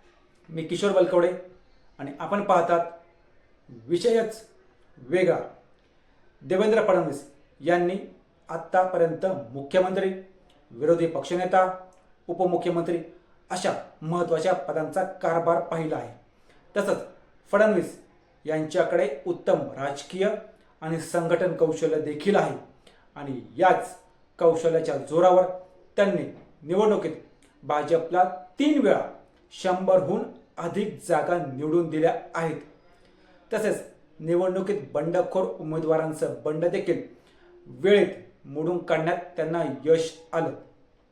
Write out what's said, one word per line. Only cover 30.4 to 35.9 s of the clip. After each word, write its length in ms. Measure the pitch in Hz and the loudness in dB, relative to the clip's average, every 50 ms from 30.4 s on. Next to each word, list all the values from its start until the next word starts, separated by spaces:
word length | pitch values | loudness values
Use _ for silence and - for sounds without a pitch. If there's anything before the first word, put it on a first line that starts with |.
| - _ _ - | -20 _ _ -10
अधिक 400 | 165 170 - 196 214 156 - - - - | -8 -6 -4 -4 -4 -6 -6 -8 -4 0
जागा 280 | 165 151 143 - 175 175 | 0 0 2 0 -2 -2
निवडून 500 | 156 135 127 131 151 156 160 175 170 156 | -2 -4 -8 -6 -4 0 0 0 0 0
दिल्या 240 | 156 156 160 170 - - - - - | 0 0 0 0 0 -2 -6 -8 -6
आहेत. 220 | 165 165 160 147 - - - - _ _ _ _ _ _ _ _ _ _ _ _ _ _ _ | -4 -4 -4 -6 -8 -12 -16 -20 _ _ _ _ _ _ _ _ _ _ _ _ _ _ _
तसेच 320 | 226 208 214 202 147 - - - - _ _ _ _ - | -4 -2 -2 -2 -2 -4 -6 -12 -20 _ _ _ _ -10
निवडणुकीत 600 | 156 160 175 175 185 185 185 190 185 202 196 - - - - | -4 0 0 2 2 0 0 -2 -2 -2 -4 -4 -6 -6 -4
बंडखोर 500 | 147 156 165 170 180 170 - - 185 - - - - | -4 -2 0 0 0 0 0 0 -2 -2 -2 -4 -8
उमेदवारांचं 760 | 156 156 156 165 156 156 | -8 -6 -6 -4 0 0